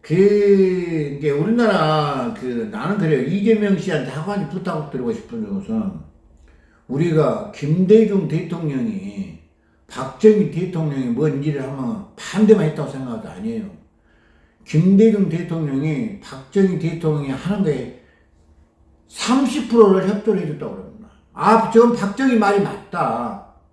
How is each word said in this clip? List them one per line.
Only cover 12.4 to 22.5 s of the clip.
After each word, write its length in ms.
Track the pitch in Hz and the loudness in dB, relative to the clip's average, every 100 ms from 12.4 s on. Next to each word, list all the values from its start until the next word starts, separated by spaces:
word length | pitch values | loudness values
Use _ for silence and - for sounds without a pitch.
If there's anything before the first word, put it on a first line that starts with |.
| 208 202 156 | 6 6 4
했다고 240 | 151 135 | -4 -8
생각하는 320 | 131 127 113 | -8 -10 -10
거 60 | 170 | -12
아니에요. 420 | 160 220 226 190 - _ _ _ _ _ _ _ _ - | -10 -8 -8 -10 -16 _ _ _ _ _ _ _ _ -4
김대중 640 | 151 185 196 220 208 170 | 0 4 6 6 4 0
대통령이 920 | 165 165 165 151 135 156 143 110 101 | -2 -4 -6 -4 -2 -2 -4 -6 -10
박정희 600 | - - - 196 190 165 | -16 -18 -4 2 2 2
대통령이 500 | 165 160 160 147 139 | -4 -2 -2 -2 -4
하는 320 | 135 175 202 | -6 -4 -2
거에 400 | 160 131 123 - _ _ _ _ _ _ _ _ _ _ _ | 0 -2 -6 -14 _ _ _ _ _ _ _ _ _ _ _
삼십 640 | - - 262 269 302 220 | -10 -2 0 0 -2 0
프로를 400 | 233 202 190 185 | 6 6 6 2
협조를 340 | 208 226 190 | -2 0 -2
해줬다고 320 | 160 147 123 | -2 -8 -10
그럽니다. 180 | 98 - - - _ _ | -12 -16 -20 -20 _ _
아, 360 | - 190 220 - | -2 4 4 4
지금 240 | 226 240 202 | 4 4 2
박정희 400 | 196 220 269 233 | -4 0 0 2
말이 240 | 202 | 2